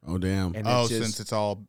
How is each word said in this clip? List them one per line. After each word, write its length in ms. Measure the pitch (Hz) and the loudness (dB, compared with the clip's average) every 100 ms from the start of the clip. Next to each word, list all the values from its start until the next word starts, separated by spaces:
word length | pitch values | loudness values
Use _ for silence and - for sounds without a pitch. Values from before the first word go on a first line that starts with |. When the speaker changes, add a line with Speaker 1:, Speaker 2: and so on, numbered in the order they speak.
| - | -6
Speaker 1:
Oh, 120 | 90 | -2
damn. 360 | 92 95 92 | 0 0 0
Speaker 2:
And 140 | 110 110 | 0 2
Speaker 3:
Oh, 140 | 123 | 4
Speaker 2:
it's 80 | 117 | 4
just 120 | 113 | 2
Speaker 3:
since 160 | 113 104 | 0 -2
it's 140 | 101 | -4
all 340 | 107 104 101 | -2 0 -4